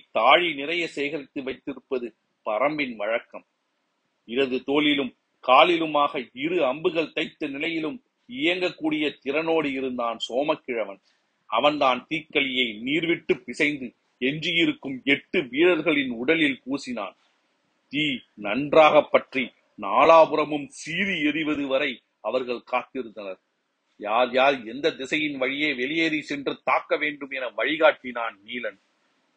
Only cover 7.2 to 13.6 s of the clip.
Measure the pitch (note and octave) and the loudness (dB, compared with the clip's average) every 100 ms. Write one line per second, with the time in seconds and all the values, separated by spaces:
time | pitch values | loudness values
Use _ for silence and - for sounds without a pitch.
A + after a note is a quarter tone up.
7.2 | E3 - D3+ C#3 D#3+ E3 D#3 B2 _ _ | -6 -6 -8 -6 -6 -4 -6 -8 _ _
8.2 | - B2 D#3+ F#3 F3+ - D#3 D#3 D3 - | -14 -2 -2 0 -2 -2 -4 -2 -2 -4
9.2 | C3 D3 E3 E3 D3 C3+ C3 B2 A#2 A2 | -4 -2 0 0 0 -4 -4 -4 -4 -4
10.2 | - B2 D3+ D3+ - A#2 G2+ G2 _ _ | -4 -2 -2 -2 -4 -4 -6 -10 _ _
11.2 | _ _ - A2 C#3+ D3+ C3+ B2+ - D#3+ | _ _ -4 2 2 4 2 2 -4 -8
12.2 | - D3 C#3 B2+ A#2+ G#2 B2 D#3 E3 E3 | -4 -2 -2 0 -2 -4 -4 -2 0 -2
13.2 | - - - A#2+ | -2 -4 -4 -2